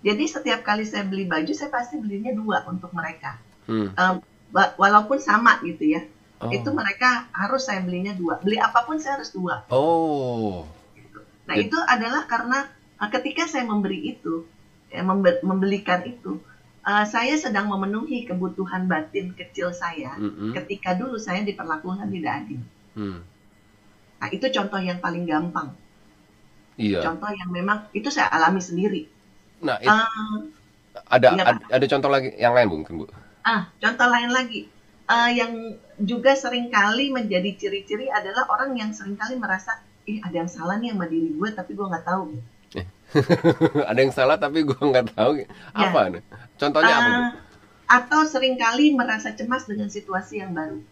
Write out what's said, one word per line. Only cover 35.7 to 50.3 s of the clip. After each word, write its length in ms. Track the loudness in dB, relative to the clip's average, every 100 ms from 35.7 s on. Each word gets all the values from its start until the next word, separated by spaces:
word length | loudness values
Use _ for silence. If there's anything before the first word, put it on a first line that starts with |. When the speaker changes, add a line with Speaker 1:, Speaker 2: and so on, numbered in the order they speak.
| -14 -20 -4
Speaker 1:
juga 380 | -2 4 4
seringkali 760 | 4 2 -4 0 2 4 2 0
menjadi 380 | -2 0 0 -2
ciri-ciri 540 | -4 -6 -6 -6 -6 -2
adalah 360 | -4 -2 -4 0
orang 280 | 0 -2
yang 160 | -4 -6
seringkali 460 | -8 -10 -8 -6 -6
merasa, 420 | -4 -4 -4 -10 -10 _
"Ih, 160 | -8 -8
ada 160 | -4 -4
yang 120 | -6
salah 260 | -6 -4 -2
nih 160 | -2
sama 140 | -4 -2
diri 220 | 2 4
gue, 180 | 4 0
tapi 220 | -4 -8
gue 140 | -6 -4
nggak 180 | -4
tahu." 180 | -2 -2 -2 -10 -14 -20 _
Speaker 2:
Eh, 120 | -10 -10 _ _
<laughs> 680 | 2 4 4 6 4 2 2 0
ada 100 | 4
yang 140 | 4
salah 260 | 4 4 4
tapi 240 | 2 0
gue 140 | 0 2
nggak 380 | 4 4 2
tahu. 180 | 2 2 2
Speaker 1:
Ya. 80 | -4 -16 -10
Speaker 2:
Apa 380 | 0 4 4 2
nih? 120 | -2 -12 -20 -20 _
Contohnya 380 | 2 6 6
apa, 120 | 6 4
Bu? 60 |
Speaker 1:
Eh, 160 | 4 0 -4 -20 -20 -20 _ 4
atau 340 | 4 6 4
seringkali 640 | 4 2 0 2 0 6 6
merasa 400 | 6 0 -2 -6
cemas 320 | -8 -4 -4
dengan 240 | -4 -6 -6
situasi 520 | -8 -6 -6 -6